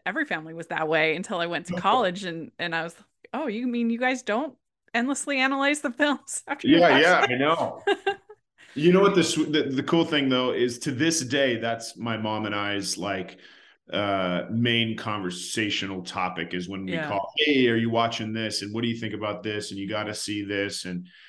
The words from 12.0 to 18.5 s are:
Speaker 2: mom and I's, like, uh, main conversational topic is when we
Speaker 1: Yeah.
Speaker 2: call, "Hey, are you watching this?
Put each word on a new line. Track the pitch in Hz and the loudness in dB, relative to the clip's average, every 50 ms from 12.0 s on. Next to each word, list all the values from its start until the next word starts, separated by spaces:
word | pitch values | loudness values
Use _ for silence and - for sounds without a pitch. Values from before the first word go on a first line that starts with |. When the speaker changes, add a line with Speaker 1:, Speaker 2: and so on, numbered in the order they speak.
| 110 120 113 110 | -6 -4 -4 -2
Speaker 2:
mom | 110 107 107 107 107 | -2 -4 -4 -4 -4
and | 104 104 | -4 -2
I's, | 104 101 101 101 101 92 87 - - | -2 -2 -2 -2 -2 -4 -4 -6 -6
like, | 90 101 98 95 90 - - - - - - - - - _ _ _ - - | -4 -4 -4 -6 -6 -10 -14 -20 -20 -20 -20 -20 -20 -20 _ _ _ -6 -4
uh, | 95 104 101 98 95 92 90 90 87 - - | -2 0 0 0 0 0 0 0 -2 -2 -2
main | 107 113 120 120 117 117 113 113 110 | -2 0 2 2 4 2 2 0 -2
conversational | 110 - 113 104 101 95 92 90 90 - - - 113 110 101 95 - 101 98 95 92 90 | -6 -6 -6 -4 -4 -4 -6 -6 -8 -10 -6 -4 -2 -2 -2 -2 -4 -6 -6 -8 -8 -10
topic | - - 101 92 90 87 87 85 85 90 | -8 -6 -4 -4 -4 -4 -6 -6 -6 -6
is | 90 90 90 | -8 -8 -8
when | 98 95 98 | -8 -8 -6
we | 95 90 | -6 -6
Speaker 1:
Yeah. | - 156 147 | -6 -4 -4
Speaker 2:
call, | - - - - - - | -4 -4 -4 -4 -2 0
"Hey, | 151 151 143 135 127 120 | 2 4 4 4 4 4
are | 117 | 4
you | 117 113 117 | 2 2 2
watching | 113 113 117 117 117 - 110 107 110 | 2 2 2 0 0 -4 -6 -6 -4
this? | 113 110 107 | -4 -4 -4